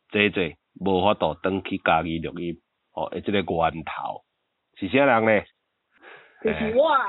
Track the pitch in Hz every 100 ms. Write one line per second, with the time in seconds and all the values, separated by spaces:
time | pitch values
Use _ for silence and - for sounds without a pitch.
0 | _ 104 104 92 85 73 _ - 95 92
1 | 95 104 85 76 95 95 92 98 - 80
2 | 82 82 76 76 85 85 _ _ _ -
3 | 80 - 87 101 85 87 80 78 78 -
4 | - - - _ _ _ _ - 95 127
5 | 139 117 113 104 - _ _ _ _ _
6 | - - - _ 220 202 214 233 311 285